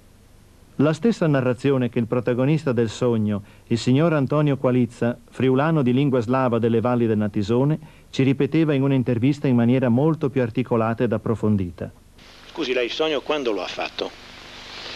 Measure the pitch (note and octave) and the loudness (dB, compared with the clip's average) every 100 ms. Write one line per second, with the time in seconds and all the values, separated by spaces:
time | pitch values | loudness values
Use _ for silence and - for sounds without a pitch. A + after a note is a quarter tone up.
0 | - - - - - - - - C#3+ D#3 | -20 -20 -20 -20 -20 -20 -16 -2 0 2
1 | A#3 - E3 C#3 B2 A#2 C#3 C3 A#2+ B2 | 0 2 2 2 2 0 0 0 0 -2
2 | A2+ B2 A#2+ A#2+ C3 D#3 D3 A#2+ A#2 - | -2 -2 0 0 2 0 0 0 -2 0
3 | B2+ A2+ G#2+ G2+ - - - A2+ - C3 | 0 0 0 -4 -8 -18 -4 -2 2 2
4 | E3+ D3+ C3 D3+ D3 C3+ C3 B2 A#2 - | 4 2 0 2 2 2 2 2 0 0
5 | A#2+ B2 - - C3 B2+ D3+ D#3+ B2 B2 | -4 -4 -12 -2 0 2 2 2 2 2
6 | C#3+ B2+ A2 C3 C3 A#2 A#2 A2+ A#2+ B2 | 2 0 0 0 2 2 2 2 2 2
7 | A#2 G#2+ G#2+ G#2+ G2 A#2+ C#3 D#3 - - | 2 0 0 -2 0 2 2 0 -6 -20
8 | - - C3+ C#3 C#3 D#3 D#3 C#3 C#3 C3+ | -10 0 0 2 0 2 2 2 2 0
9 | B2 A#2 C3 C#3+ C#3+ A#2+ A#2 C3 B2+ A#2+ | 0 0 0 0 2 2 4 2 2 2
10 | D#3 D#3 C#3 C3 A#2+ A#2+ A#2+ A#2 A2+ A#2 | 2 0 -2 -2 -2 -2 -2 0 0 0
11 | B2 A2 - A2+ G#2+ G#2 F2+ D#2+ G2 - | -2 -2 -2 -2 0 0 -2 -8 -14 -14
12 | - - - - - - C3 B2+ A#2+ - | -20 -20 -20 -20 -18 -8 -2 -2 -2 -2
13 | D#3 C#3+ - D3+ B2 G2 - - - - | -2 -2 -2 -4 -2 -4 -4 -8 -8 -8
14 | F#2+ - - - - - - - - | -10 -10 -20 -20 -20 -20 -18 -16 -14